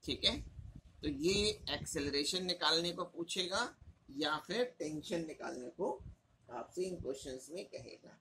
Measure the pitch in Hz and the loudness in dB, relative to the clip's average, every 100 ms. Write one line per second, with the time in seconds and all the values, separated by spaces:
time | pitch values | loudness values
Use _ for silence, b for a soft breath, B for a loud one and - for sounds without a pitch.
0 | - - 196 254 - - - - - - | -2 2 2 2 -4 -10 -12 -12 -16 -4
1 | 147 139 160 202 208 208 - 147 147 160 | -2 2 4 6 4 2 -2 -2 -2 0
2 | 143 143 147 185 180 175 151 160 170 175 | 2 2 2 0 0 2 6 6 4 0
3 | 175 - 170 190 175 196 240 - - - | -4 -2 -2 0 2 2 0 -4 -20 -20
4 | - 277 - 151 - 165 165 - 151 156 | -12 0 2 2 0 2 2 0 -4 -2
5 | - 175 160 - - 123 123 - 208 - | 0 0 0 -4 -6 -4 -6 -2 0 0
6 | - - _ _ - 120 117 - 185 170 | -6 -14 _ _ -10 -8 -6 -2 -2 -2
7 | 127 135 147 131 131 170 208 - - - | -2 -4 -4 -6 -6 -8 -8 -8 -10 -14
8 | - - | -18 -20